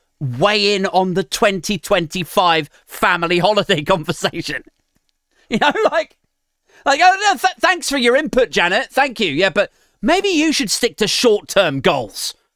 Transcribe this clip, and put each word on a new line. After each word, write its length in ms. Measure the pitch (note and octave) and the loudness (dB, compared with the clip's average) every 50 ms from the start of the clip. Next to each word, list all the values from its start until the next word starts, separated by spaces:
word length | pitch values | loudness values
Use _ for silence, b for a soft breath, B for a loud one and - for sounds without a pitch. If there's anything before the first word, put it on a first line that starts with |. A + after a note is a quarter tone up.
| _ _ _ - | _ _ _ -10
weigh 540 | D3+ B2+ A#2+ B2+ E3+ G3+ G#3 G#3+ G3+ G3+ G#3 | -8 -6 -2 0 2 2 2 2 2 2 0
in 140 | G3 F#3+ | 0 -2
on 260 | F#3+ - F#3 F#3+ F#3 F3 | 0 0 0 0 0 0
the 100 | G3 F#3 | -2 -4
twenty 540 | - - - A#3+ G#3 G3 F3+ - - G#3 | -4 -2 0 0 0 0 0 -4 -4 -6
twenty-five 920 | F3 - - G3+ F3+ E3+ D#3 - F#3+ D#3+ - - G#3 F#3 F3 E3 D#3+ D3 - b b b | -4 -2 -2 0 0 0 -2 -6 -8 -8 -4 0 0 2 2 2 0 -2 -4 b b b
family 540 | b - - A3 G3+ F3+ E3+ E3+ E3+ F3+ F3 | b -6 -2 0 0 0 0 0 0 0 2
holiday 440 | E3+ G3+ G#3+ G#3 F#3 - F#3+ D3 D3+ | 2 2 2 2 0 0 0 -2 0
<laughs> 100 | - F#3+ | 0 -2
conversation. 680 | F3 B2 - D#3+ - - - - E3 - - C#3+ B2+ - _ _ _ _ _ _ _ _ _ _ _ _ _ _ _ _ - | -2 -2 -4 -6 -4 -6 -6 -6 -6 -10 -10 -10 -12 -12 _ _ _ _ _ _ _ _ _ _ _ _ _ _ _ _ -6
You 100 | B3 G#3 | -4 0
know, 120 | - D4 C#4 G#4+ G#4+ - | 0 0 0 2 0 0
like, 260 | D4 E4 D4+ - _ _ _ _ _ _ _ _ _ _ _ b b b b | 0 -2 -4 -6 _ _ _ _ _ _ _ _ _ _ _ b b b b
like, 140 | b C#4 D4 F4 | b 2 4 6
"Oh, 140 | F#4 G4 F#4+ | 4 4 4
no, 160 | G#4 G4+ F#4 | 2 0 0
th-, 160 | A#3 - F#4 - - | 2 0 -2 -2 0
thanks 300 | - E4+ F#4 E4+ - - | 0 0 0 0 -2 -4
for 80 | C#4 | -2
your 180 | C#4+ A#3+ A#3+ B3 | 0 2 2 2
input, 340 | C#4 D#4 A#3 - B3 A#3+ D3 | 2 0 0 0 0 0 0
Janet. 380 | D3 G3 F3 F3 F#3+ A3+ - - | 0 0 0 2 0 0 -2 -2
Thank 300 | - C4 C4+ C#4 A3+ - | 0 0 0 0 0 -2
you. 120 | A3 E3 | -4 -2
Yeah, 200 | C3+ D3+ F#3+ G3 | 0 0 0 0
but 200 | - G#3+ F#3 - _ _ _ _ _ _ | 2 0 -2 -2 _ _ _ _ _ _
maybe 280 | - B3 E4+ G4 - G4+ | -2 0 0 2 2 0
you 220 | F4+ D4 D#4 D#4+ | 0 0 0 0
should 200 | C#4 - C4+ F#3 | 0 -2 -2 -4
stick 260 | - - - A3+ - | -4 -2 -2 -2 -2
to 100 | - G#3+ | -2 -4
short-term 720 | F#3+ - - - A#3+ G#3 G3+ - - - G#3 F#3+ D#3+ C#3 C3+ | -2 0 2 2 2 2 2 0 -2 0 0 2 2 0 0
goals 520 | - F#3 D#3 C3+ A#2 G#2 - - - - - _ _ _ _ | 0 0 0 0 -2 -6 -10 -10 -10 -10 -12 _ _ _ _